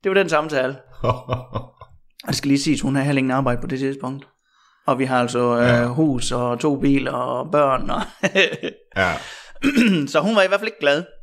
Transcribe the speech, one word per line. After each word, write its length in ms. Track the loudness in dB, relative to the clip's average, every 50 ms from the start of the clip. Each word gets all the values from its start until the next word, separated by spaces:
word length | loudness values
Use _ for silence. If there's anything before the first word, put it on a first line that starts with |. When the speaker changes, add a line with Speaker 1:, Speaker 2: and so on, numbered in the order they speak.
| -2
Speaker 1:
Det 60 | 2
var 40 | 2
den 160 | 2 2 4
samtale. 460 | 2 0 0 0 0 0 0 0 -4 -8 -18 -20 -10 -2 -2
Speaker 2:
<laughs> 60 | -2 -2 -2 -4 -6 -6 -6 -6 -10 -10 -10 -10 -12 _ _ -20 _ -20 -20 _ _ _ -14 -6
Speaker 1:
Og 40 |
det 80 | -6 -6
skal 120 | -4 0
lige 120 | 0 0 2
siges, 220 | 2 0 -2 0
hun 140 | 0 -2 -2
har 80 | 0 0
heller 140 | 0 0 0
ingen 120 | 0 0
arbejde 300 | 0 0 0 0 -2 -2
på 60 | -4
det 120 | -6 -6 -4
tidspunkt. 480 | -4 -4 -6 -6 -8 -10 -10 -12 -16 _ _ _ _ _ _ _ _ _ _ _ _
Og 140 | -2 0 0
vi 60 | 0
har 140 | 0 2 0
altså, 360 | 0 0 0 0 2 2 2 4
øh, 80 | 4
Speaker 2:
Ja. 180 | 4 4 4 2
Speaker 1:
hus 440 | 0 0 0 2 2 2 0 -2 -2
og 280 | -2 -2 -2 -2 -2 0
to 200 | 0 0 0 2
biler 320 | 2 2 2 2 0 -2
og 400 | -4 -4 -4 -4 -4 -6 -4 0
børn. 380 | 2 2 2 2 2 0 -2 -2
Og 120 | -4 -4 -4 -8 -6 -4 -4
<laughs> 60 | 0 2 2 2 2 0 -8 -8 -10 -10 -12 _ _ 0 0
Speaker 2:
Ja. 120 | 0 0 0 -4 -8 -14 -16 -18 -18 -18 -10 -2
Speaker 1:
<clears throat> 520 | -2 2 2 4 4 4 2 2 0 0 0
Så 60 | 0
hun 160 | 2 2 2
var 60 | 4 4
i 40 |
hvert 120 | 4 2 -2
fald 80 | -2
ikke 120 | -6 -6 0
glad. 220 | 2 2 2 2 -2 -6 -16 -20